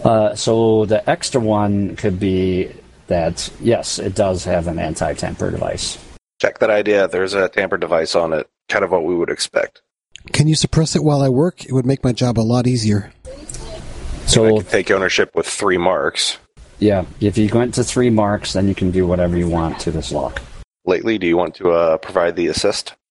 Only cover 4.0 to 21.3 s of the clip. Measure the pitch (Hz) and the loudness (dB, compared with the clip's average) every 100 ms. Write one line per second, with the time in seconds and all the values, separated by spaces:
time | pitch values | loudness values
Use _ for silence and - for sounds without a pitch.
4 | 101 95 98 90 92 87 85 82 80 82 | -4 0 0 0 -2 -2 -2 -4 -4 -4
5 | 80 78 87 85 95 82 - - - - | -4 -4 -6 -4 -4 -4 -4 -6 -8 -10
6 | - - _ - 104 - 110 104 104 101 | -16 -20 _ -4 -4 0 2 2 4 2
7 | 92 90 95 101 92 107 95 92 82 82 | 2 0 0 0 0 0 -2 -2 0 0
8 | 82 90 82 78 - _ - 110 92 90 | 2 0 0 -2 -6 _ -4 -2 2 0
9 | 80 87 85 - - - - _ _ _ | 0 -2 -2 -4 -4 -4 -4 _ _ _
10 | _ - - - 151 156 - 160 160 170 | _ -20 -6 2 2 2 2 0 0 0
11 | 151 143 135 127 175 - - 131 123 135 | 2 2 2 2 0 -2 -4 0 0 0
12 | 127 110 123 113 110 123 123 123 107 104 | 0 0 0 2 2 2 2 2 2 0
13 | 101 - - - - - - - - - | -2 -14 -16 -16 -14 -14 -12 -14 -12 -10
14 | - - - 117 110 107 104 104 92 98 | -10 -6 0 4 4 2 0 -2 2 2
15 | 92 - 95 85 - - 101 90 90 80 | 2 0 0 -2 -4 -4 0 2 2 2
16 | 76 - - - _ - - - 104 98 | 0 -2 -4 -6 _ -20 -16 0 2 2
17 | 87 - 104 98 107 117 123 127 117 127 | -2 -2 0 2 2 2 0 0 -2 2
18 | 123 107 101 104 - 92 98 98 92 92 | 2 4 2 0 -2 0 0 0 0 2
19 | 90 90 87 87 85 82 82 - 85 80 | 2 2 0 0 0 0 -2 -4 -6 -6
20 | - 73 64 - - - - _ 90 90 | -4 -6 -6 -8 -14 -18 -20 _ 0 0
21 | 110 107 87 | 0 0 2